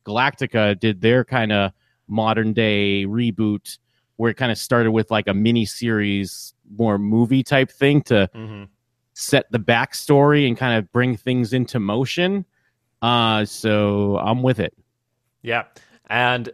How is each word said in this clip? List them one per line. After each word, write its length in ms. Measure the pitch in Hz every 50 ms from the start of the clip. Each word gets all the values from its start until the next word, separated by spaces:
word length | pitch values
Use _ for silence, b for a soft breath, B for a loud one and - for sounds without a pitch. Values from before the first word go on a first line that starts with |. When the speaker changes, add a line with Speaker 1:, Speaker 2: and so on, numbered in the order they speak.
| _
Speaker 1:
Galactica 720 | 104 104 117 127 143 - - 135 120 - 113 107 104 101 90
did 220 | - 110 104 90
their 220 | 101 113 120 127 113
kinda 500 | - 131 127 113 107 107 101 98 95 - _ _ _ _ _ _ -
modern 420 | 104 110 110 110 110 110 110 110 107
day 520 | 117 113 107 104 101 101 101 98 101 98
reboot, 720 | 98 104 117 120 117 98 - 110 104 104 101 - - - - _ _ _ _ _ _ _ -
where 140 | 113 117
it 60 | 104 -
kinda 180 | 131 120 110 -
started 340 | - - 127 120 117 113
with, 180 | 110 113 107 -
like, 180 | 113 107 107 -
a 40 | 98
mini 320 | 98 107 113 117 117 110
series, 880 | 101 - - 120 117 113 107 104 101 101 98 98 92 - - - - - _ _ - 104 104
more 200 | 117 110 104 101
movie 460 | 101 104 107 113 120 110 135 135 123
type 280 | - 147 135 131 127
thing 300 | _ - 139 139 147 151 -
to 260 | - 123 104 95 92 -
Speaker 2:
Mm-hmm. 340 | 113 110 107 107 101 101 98 _ _ _ _ _ _ _ _ _
Speaker 1:
set 360 | - - - - 135 - -
the 80 | - 117
backstory 880 | 98 - 117 117 127 - - - - - 147 139 143 147 147 147 143 127
and 100 | 117 110
kinda 260 | 131 127 117 113 101 - -
bring 240 | 120 123 127 123 107
things 360 | - 127 127 127 120 104 131
into 260 | 127 123 - - 120
motion. 640 | 101 101 104 120 135 127 - 170 175 185 202 202 185 - _ _ _ _ _ _ _ _ _ _
Uh, 440 | - 117 120 120 117 113 110 107 107
so 720 | 104 - - - 110 107 104 104 101 101 101 101 101 101 -
I'm 240 | - 104 113 123 123
with 160 | 127 127 -
it. 140 | 87 - - _ _ _ _ _ _ _ _ _ _ _ _ _ -
Speaker 2:
Yeah. 200 | 117 117 120 104 - _ b b b b b _ -
And 380 | 107 120 123 123 123 123 117 117